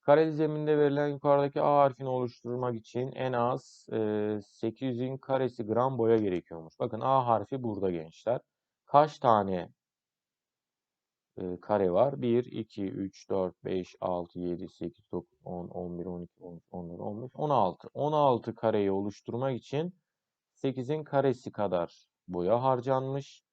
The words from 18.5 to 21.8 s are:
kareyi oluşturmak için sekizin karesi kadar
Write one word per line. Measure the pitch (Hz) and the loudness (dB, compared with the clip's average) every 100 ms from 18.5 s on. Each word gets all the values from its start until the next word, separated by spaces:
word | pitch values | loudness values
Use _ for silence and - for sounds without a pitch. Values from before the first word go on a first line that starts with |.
kareyi | 110 113 104 98 | -2 0 2 2
oluşturmak | 98 104 104 - 120 135 123 | 0 -4 -8 -10 -6 -4 -6
için | - 139 175 185 _ _ _ _ _ | -6 -4 -4 -8 _ _ _ _ _
sekizin | _ 139 127 123 156 | _ -4 -4 -4 -6
karesi | 147 143 135 127 - | 0 2 2 2 -6
kadar | - 101 90 | -4 0 0